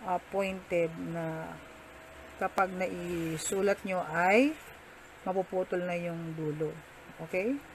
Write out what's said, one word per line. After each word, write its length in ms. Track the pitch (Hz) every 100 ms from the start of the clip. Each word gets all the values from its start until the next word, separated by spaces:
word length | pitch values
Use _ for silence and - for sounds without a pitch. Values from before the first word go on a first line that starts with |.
ah, 160 | 190 180 - 190
pointed 560 | 196 190 185 175 165 165
na 560 | 175 165 160 160 165 165 - - - - - - - -
kapag 240 | 190 - 185 185
naisulat 1040 | 185 180 175 175 165 160 - 196 196 190 196
nyo 160 | 185 156
ay 400 | 160 180 208 277 311 - - - - - -
mapuputol 560 | - 190 180 185 185 180
na 160 | 180 175
yung 400 | 170 170 165 160
dulo. 400 | 156 151 156 160 - - - -
Okay? 320 | 160 185 208 277 -